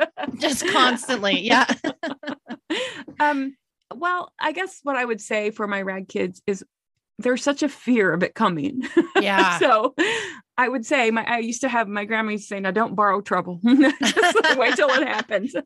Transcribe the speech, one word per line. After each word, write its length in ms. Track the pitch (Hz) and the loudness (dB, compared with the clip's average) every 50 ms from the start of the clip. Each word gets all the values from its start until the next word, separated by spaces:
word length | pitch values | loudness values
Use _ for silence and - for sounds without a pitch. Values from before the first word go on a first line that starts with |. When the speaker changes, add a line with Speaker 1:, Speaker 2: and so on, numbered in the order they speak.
| 311 | -2
Speaker 1:
<laughs> 320 | 320 - - 190 - - - | -4 -4 -8 -10 -10 -6 -2
Speaker 2:
Just 260 | 277 320 262 - - 359 | -2 -2 -2 -2 -2 0
constantly. 720 | - 302 254 247 240 240 - - 254 208 202 196 190 180 | 2 4 4 4 2 0 -4 -4 -4 -2 0 0 0 0
Yeah. 260 | 190 233 226 254 247 - 269 - - | 2 4 4 4 4 2 0 -4 -6
<laughs> 480 | 311 - _ - 294 277 - - 294 294 - _ - 233 - _ - 339 480 508 508 480 302 247 - - - | -8 -8 _ -8 -10 -10 -10 -10 -12 -12 -12 _ -16 -18 -14 _ -6 -6 -6 -6 -6 -10 -12 -16 -10 -4 0
Speaker 1:
Um, 360 | 294 294 294 269 269 269 269 _ _ _ _ _ _ - - | 0 2 2 0 -4 -6 -8 _ _ _ _ _ _ -18 -10
well, 400 | 247 339 359 359 359 - - _ - | -6 -4 -2 -2 -4 -6 -8 _ -4
I 120 | - 311 | -4 -4
guess 280 | 294 359 381 370 - - - | -2 -4 -6 -8 -10 -8 -6
what 120 | 285 269 | -4 -2
I 100 | 247 247 | -2 -2
would 160 | 240 226 202 | -2 -4 -6
say 300 | - - 226 214 208 214 | -6 -4 -4 -2 -2 -4
for 160 | 214 - 214 | -4 -4 -4
my 140 | 202 202 196 | -4 -4 -4
rad 260 | 190 190 190 190 185 | -4 -4 -6 -8 -8
kids 340 | - - 202 196 180 185 - _ | -8 -4 -4 -4 -4 -6 -8 _
is 160 | 208 196 190 - _ _ _ _ _ _ _ _ _ _ - | -6 -6 -6 -8 _ _ _ _ _ _ _ _ _ _ -4
there's 240 | 220 247 254 247 - | -2 0 0 0 0
such 180 | 285 285 - | -2 -2 0
a 80 | 302 285 | -2 -4
fear 420 | - - - 240 254 220 190 180 160 | -4 -4 -2 2 2 4 4 2 2
of 100 | 175 185 | 0 0
it 100 | - - | -2 0
coming. 500 | - 226 190 170 151 143 190 - 254 226 | 0 0 0 0 0 -4 -4 -4 -6 -6
<laughs> 60 | - - 339 330 - - 381 | -2 0 0 2 2 2 0
Speaker 2:
Yeah. 380 | - - - - - 359 - - | 0 2 2 4 4 4 2 2
Speaker 1:
So 340 | 349 269 226 214 220 269 - - 359 427 466 453 403 359 311 233 - _ _ | 4 4 4 4 2 0 0 -2 -2 0 -2 -4 -6 -8 -12 -14 -20 _ _
I 100 | 240 254 | -2 -2
would 160 | 240 254 269 226 | 0 -2 -4 -2
say 280 | - 302 269 233 226 | 0 0 2 2 2
my, 120 | 226 226 208 | 2 0 0
I 140 | - 240 233 | -2 -2 -2
used 220 | 226 226 226 - | -2 -4 -4 -4
to 80 | 277 262 | -2 0
have, 180 | 240 233 220 | 0 0 0
my 180 | 196 208 208 208 | -2 -4 -6 -4
grandma 260 | 202 226 220 220 214 | -4 -2 -2 -2 -2
used 140 | 214 208 - | -4 -6 -8
to 100 | - 208 | -8 -8
say, 40 | 196 | -4
"Now 120 | 196 190 | -4 -2
don't 240 | 185 214 233 - 196 | 0 0 0 0 0
borrow 260 | 202 208 202 190 202 | 2 2 2 2 0
trouble." 380 | 202 - 190 180 - 180 180 170 | 0 0 -2 -2 -2 -4 -4 0
<laughs> 40 | 190 240 262 269 349 339 - - | 4 6 8 8 8 6 4 2
Just 560 | 285 220 - - 370 349 - - - 311 277 | 0 0 2 4 4 4 4 4 2 2 2
wait 180 | 262 233 247 - | 2 2 2 2
till 140 | - 294 269 | 2 2 2
it 180 | 254 269 302 | 2 2 0
happens. 460 | 240 214 214 - - 220 185 208 277 - 269 - | 0 -2 -4 -4 -4 -4 -4 -4 -4 -6 -8 -8